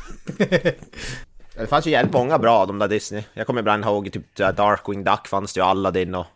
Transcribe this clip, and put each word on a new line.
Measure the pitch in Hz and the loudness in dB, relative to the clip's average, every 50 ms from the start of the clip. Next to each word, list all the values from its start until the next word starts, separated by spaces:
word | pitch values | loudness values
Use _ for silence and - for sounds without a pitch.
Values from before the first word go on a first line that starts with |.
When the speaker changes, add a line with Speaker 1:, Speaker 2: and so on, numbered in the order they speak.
| - - - - - - - - | -14 -14 -16 -12 -12 -10 -4 -2
Speaker 1:
<laughs> | 208 - 185 170 - 170 - - - - - - - - 127 - - - - - - - - | 0 2 2 2 2 0 -2 -2 -8 -20 -16 -14 -12 -12 -12 -12 -14 -18 -20 -20 -20 -18 -10
Speaker 2:
Det | - 113 | -10 -2
fanns | - 143 151 156 | 0 0 0 2
ju | 165 | 2
jävligt | 151 123 - - - | 2 4 2 4 2
många | 131 123 135 160 139 | 2 2 2 2 4
bra, | 113 113 117 107 95 | 4 6 6 6 4
de | 95 98 101 | 2 0 -2
där | 104 95 | 0 0
Disney. | 104 107 - - 101 104 104 - _ | 0 -2 -2 -6 -8 -10 -10 -10 _
Jag | - 110 | -6 -6
kommer | - 123 117 | -4 -2 0
ibland | 107 107 104 107 104 | 2 2 2 2 2
ihåg | 113 104 104 101 95 | 0 -2 -2 -2 -6
typ | - 101 - _ _ | -8 -10 -12 _ _
Darkwing | - 98 95 90 101 104 104 101 - - - 101 98 95 | 0 0 0 2 2 2 2 2 2 -2 -6 -8 -2 0
Duck | 95 98 - - - | 0 0 0 -2 -4
fanns | - 98 101 98 - | -4 -4 -4 -4 -2
det | 92 | 0
ju, | 92 | 2
Aladdin | 92 95 95 98 95 90 92 92 85 92 | 2 2 2 0 0 0 0 -2 -2 -4
och | 90 85 - _ | -6 -8 -8 _